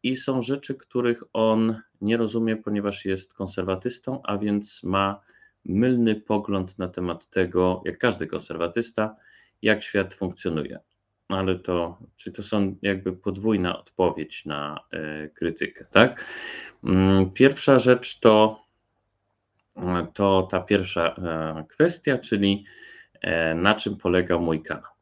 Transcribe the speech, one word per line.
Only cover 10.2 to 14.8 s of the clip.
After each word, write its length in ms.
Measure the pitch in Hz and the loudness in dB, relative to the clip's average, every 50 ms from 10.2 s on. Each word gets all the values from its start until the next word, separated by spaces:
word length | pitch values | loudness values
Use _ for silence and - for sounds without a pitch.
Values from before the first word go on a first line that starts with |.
| 98 90 87 - - 92 82 78 69 - - - _ _ _ _ _ _ _ _ _ _ | -8 -8 -8 -6 -6 -4 -4 -4 -6 -8 -12 -16 _ _ _ _ _ _ _ _ _ _
Ale 300 | 98 95 95 95 90 90 | -4 -2 0 -2 -2 -2
to, 380 | - - 90 87 85 85 87 _ - _ _ | -4 -4 -2 -2 -2 -4 -8 _ -20 _ _
czy 160 | _ - 101 | _ -16 -14
to 120 | - - 101 | -12 -12 -8
są 320 | - - 104 101 95 98 - | -4 -2 0 0 -2 -2 -4
jakby 320 | - 101 98 95 98 95 92 | -4 -4 -4 -2 -4 -8 -8
podwójna 680 | - _ 104 92 95 101 113 110 95 90 87 87 - | -6 _ -8 -6 -2 -2 0 0 0 0 -2 -4 -6
odpowiedź 680 | _ _ _ - 92 87 82 82 78 - - - - | _ _ _ 0 0 0 0 -2 -10 -10 -12 -16 -10
na, 340 | 76 73 73 73 73 76 76 | -10 -8 -8 -8 -8 -10 -12